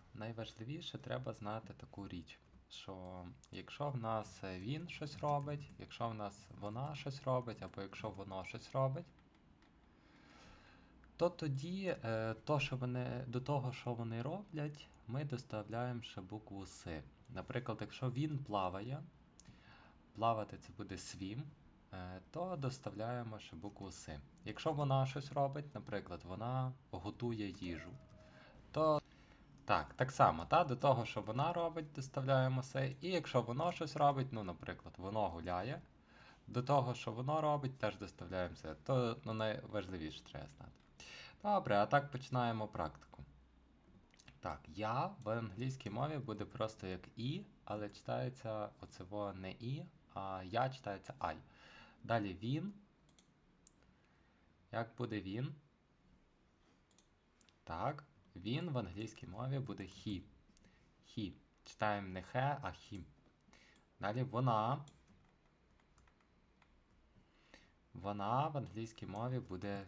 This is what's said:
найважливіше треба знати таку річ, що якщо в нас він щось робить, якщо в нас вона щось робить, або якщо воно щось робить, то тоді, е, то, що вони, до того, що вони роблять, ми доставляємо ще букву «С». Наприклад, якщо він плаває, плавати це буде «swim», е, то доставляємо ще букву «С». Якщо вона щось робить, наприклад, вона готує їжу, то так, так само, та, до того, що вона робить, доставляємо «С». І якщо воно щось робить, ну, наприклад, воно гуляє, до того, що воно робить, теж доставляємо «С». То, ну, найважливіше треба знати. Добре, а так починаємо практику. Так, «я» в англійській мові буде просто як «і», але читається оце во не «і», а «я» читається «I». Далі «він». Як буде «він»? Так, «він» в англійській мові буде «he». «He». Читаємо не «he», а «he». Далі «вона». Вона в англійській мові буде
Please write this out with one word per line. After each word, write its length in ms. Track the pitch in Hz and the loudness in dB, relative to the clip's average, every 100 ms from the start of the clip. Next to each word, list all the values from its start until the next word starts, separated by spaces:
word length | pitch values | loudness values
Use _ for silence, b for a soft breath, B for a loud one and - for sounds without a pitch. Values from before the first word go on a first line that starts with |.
| - | -16
найважливіше 840 | - 110 117 110 - 113 160 - - | -8 -8 -6 -8 -8 -8 -6 -6 -8
треба 360 | - 123 127 | -4 -4 -4
знати 400 | 110 104 110 - | -4 -4 -4 -6
таку 340 | - - - 98 | -14 -12 -10 -8
річ, 320 | 90 - - - - - | -8 -10 -16 -20 -20 -18
що 560 | - - 95 92 92 90 - - | -14 -10 -8 -8 -8 -10 -12 -12
якщо 380 | 92 - - 143 | -12 -10 -4 -2
в 80 | 127 | 0
нас 460 | 113 110 - - | 2 0 0 -6
він 460 | 95 92 101 151 170 | -6 -4 -2 -4 -4
щось 300 | - 151 - | -6 -6 -2
робить, 520 | 147 143 143 147 147 - | 2 2 2 -4 -8 -12
якщо 300 | 98 - 117 | -14 -2 -2
в 40 | |
нас 340 | 110 101 - - - | 0 -4 -6 -16 -8
вона 360 | 104 110 143 143 | -4 -2 -4 -4
щось 280 | 143 135 | -6 -4
робить, 380 | - 127 120 104 | 2 2 0 -6
або 200 | 92 - | -8 -6
якщо 280 | 98 - 107 | -8 -6 -6
воно 360 | 95 98 95 92 | -6 -6 -6 -6
щось 260 | 117 - | -8 -2
робить, 340 | 135 135 143 175 - - - - - - - - B B B B B B B B B B B - - | 2 2 2 -6 -16 -20 -20 -20 -20 -20 -20 -20 B B B B B B B B B B B -20 2
то 120 | 170 | 4
тоді, 680 | 175 156 131 165 190 190 - | 4 0 0 0 0 0 0
е, 300 | 113 113 113 | 2 2 2
то, 260 | 113 - 147 | 0 2 2
що 160 | - 131 | 4 0
вони, 500 | 127 123 123 123 127 | 0 0 0 -2 -2
до 140 | 123 | -2
того, 300 | 127 147 127 | 2 2 2
що 220 | 117 123 | -2 -2
вони 280 | 117 113 117 | -2 -2 -2
роблять, 640 | 127 185 202 160 147 147 - - - | -2 -4 -4 -4 -4 -6 -14 -16 -4
ми 180 | 127 139 | -2 0
доставляємо 760 | 120 - 110 104 117 123 120 | -2 -2 -4 -2 0 0 -2
ще 200 | 117 - | -4 -8
букву 440 | 92 107 - 98 92 | -6 -8 -8 -8 -8
«С». 380 | - 90 78 - - - | -10 -6 -6 -8 -16 -8
Наприклад, 480 | 92 90 123 127 107 | -8 -2 -2 -2 -4
якщо 300 | 104 - 127 | -4 -2 -2
він 280 | 120 156 143 | 0 0 0
плаває, 640 | - 104 92 95 113 143 175 - - - B B B B B B - - | 2 2 2 0 -4 -6 -8 -18 -20 -20 B B B B B B -18 2
плавати 420 | 113 113 101 95 | 4 4 0 -8
це 160 | - 90 | -12 -10
буде 180 | 98 90 | -8 -6
«swim», 460 | - 90 95 117 143 - - - - | -8 -6 -4 -4 -8 -12 -20 -20 -14
е, 280 | 92 90 92 - | -10 -8 -10 -8
то 240 | 156 180 175 | -4 -2 0
доставляємо 840 | 139 - - 98 113 123 113 107 | -2 -2 -6 -2 -2 -2 -4 -8
ще 160 | - 85 | -10 -8
букву 360 | 101 101 98 | -8 -8 -10
«С». 280 | - - 73 69 - 107 | -10 -10 -10 -12 -12 -10
Якщо 260 | 104 165 | -2 0
вона 340 | 147 139 135 131 | 2 4 6 4
щось 260 | 143 135 | 0 -2
робить, 440 | 143 139 143 143 107 | 2 2 0 -6 -8
наприклад, 460 | - 104 95 85 | -4 -4 -4 -8
вона 500 | 90 92 117 131 131 127 - | -6 -4 0 2 2 -2 -8
готує 580 | 87 104 - 120 110 101 | -6 -4 0 0 2 0
їжу, 420 | 87 90 82 85 87 - B B B B B - | -2 -4 -4 -6 -12 -16 B B B B B -4
то 300 | 151 156 151 - B B B B - - | 4 6 6 2 B B B B -12 4
так, 280 | 92 - | 4 4
так 180 | - 131 | 2 0
само, 340 | - 113 80 85 | 8 8 8 6
та, 180 | 156 | 6
до 120 | 135 127 | 6 6
того, 300 | 147 117 113 | 6 6 4
що 160 | 110 | -2
вона 320 | 98 120 156 | 0 2 2
робить, 380 | 175 165 160 151 139 | 2 0 0 -6 -6
доставляємо 680 | 135 139 131 135 131 131 | -4 0 6 6 6 4
«С». 320 | 127 135 135 135 | 0 0 0 0
І 80 | 170 | 2
якщо 320 | 180 - 127 | 2 4 4
воно 300 | 113 123 170 | 4 2 2
щось 240 | 170 156 147 | 2 -2 6
робить, 320 | 143 135 131 | 6 6 2
ну, 120 | 113 | 0
наприклад, 500 | 95 85 - 87 82 - | -2 -4 -6 -6 -8 -6
воно 320 | 95 107 98 | -2 2 2
гуляє, 520 | 85 82 90 110 156 - - B B B B - | 2 0 0 0 -4 -8 -20 B B B B -4
до 160 | 113 | -2
того, 300 | 131 143 127 | 4 6 4
що 180 | 120 - | 0 -2
воно 300 | 110 131 156 | -2 2 4
робить, 360 | 151 147 135 135 | 4 4 2 0
теж 200 | 107 98 | 0 0
доставляємо 580 | 95 - 87 92 90 82 | -6 -8 -2 0 0 -2
«С». 200 | 78 76 | -8 -6
То, 340 | - 131 120 113 | 2 4 4 0
ну, 100 | 117 | -2
найважливіше 880 | 110 110 107 - 107 92 92 78 - | 2 2 2 -2 -2 -2 -4 -4 -6
треба 240 | - 71 71 - | -10 -10 -10 -12
знати. 140 | - - - - B B B B | -16 -16 -20 -18 B B B B
Добре, 320 | 208 196 - 101 | 4 6 8 8
а 100 | 107 | 10
так 260 | 143 143 | 8 6
починаємо 560 | 127 - 127 120 113 107 | -2 0 2 4 2 0
практику. 560 | - 78 - - - - - - - - - - - - - - - | 0 -2 -2 -16 -16 -16 -18 -20 -20 -20 -20 -20 -20 -20 -20 -20 -8
Так, 200 | 92 76 - | -6 -4 -8
«я» 420 | 80 107 120 180 202 | -2 2 2 0 -2
в 60 | 104 | 0
англійській 600 | 117 110 95 127 131 - | 0 0 -2 -2 -2 -4
мові 280 | 107 147 151 | 0 0 0
буде 280 | 110 104 98 | -2 -4 -4
просто 420 | - 107 - 95 | 0 -2 -2 -4
як 140 | 92 - - | -4 -8 -4
«і», 240 | 123 175 202 - - | -2 -2 -6 -14 -6
але 240 | 107 104 | -4 -4
читається 800 | - - 123 127 123 113 107 104 - | -6 -2 0 0 -4 -4 -4 -4 -8
оце 220 | 92 - | -14 -12
во 300 | 92 104 101 | -6 -2 -2
не 180 | 95 92 | -2 -6
«і», 320 | 92 113 147 180 - - | -6 -4 -4 -6 -14 -12
а 300 | 98 98 95 92 | -6 -4 -4 0
«я» 240 | 113 131 | 4 4
читається 440 | 131 104 98 - - | 2 -4 -4 -8 -2
«I». 160 | 87 80 - B B B B B | -2 -2 -8 B B B B B
Далі 300 | 110 113 101 | 2 2 2
«він». 400 | 87 113 151 196 202 - _ - - _ _ _ _ - - b b b b b b b _ _ | 0 0 0 0 -6 -16 _ -20 -20 _ _ _ _ -20 -20 b b b b b b b _ _
Як 240 | 110 117 - | -2 0 -2
буде 240 | 117 107 | 0 0
«він»? 340 | 92 107 147 147 - _ _ _ - - _ _ _ _ - _ _ - _ _ _ _ - _ | 0 -2 -2 -4 -16 _ _ _ -20 -20 _ _ _ _ -20 _ _ -20 _ _ _ _ -20 _
Так, 400 | - 82 117 147 - - - 87 | -6 -2 0 -2 -10 -20 -18 -8
«він» 340 | 92 143 175 | 0 0 0
в 80 | 131 | -2
англійській 500 | 104 92 110 - - | -2 -4 -6 -6 -10
мові 320 | 95 131 135 | -6 -2 -2
буде 240 | - 98 | -2 -4
«he». 380 | 95 - 110 92 - - - B B B B - - | -6 -6 -4 -4 -6 -18 -20 B B B B -20 -12
«He». 260 | - 98 - - _ | -6 -6 -6 -18 _
Читаємо 440 | - - 107 104 95 | -20 0 2 2 0
не 140 | 92 | -6
«he», 380 | 92 123 139 139 | -2 2 2 2
а 60 | 92 | -2
«he». 360 | 90 - 98 - - - _ - B B B B _ | -6 -10 -10 -10 -16 -20 _ -20 B B B B _
Далі 240 | 95 120 | 0 2
«вона». 640 | 123 110 131 110 113 143 - - - - - _ _ _ _ - _ - - _ _ - _ _ - - _ - - - - B B B B B _ | 2 4 6 6 6 2 -2 -16 -20 -20 -20 _ _ _ _ -20 _ -20 -20 _ _ -20 _ _ -20 -20 _ -20 -20 -20 -20 B B B B B _
Вона 540 | - 95 101 98 123 156 | -4 -2 0 4 4 4
в 100 | 143 | 0
англійській 480 | 101 104 113 - 92 | -2 -4 -6 -6 -6
мові 340 | 98 123 127 | -2 0 -2
буде 460 | - 92 101 101 | -2 -4 -2 -2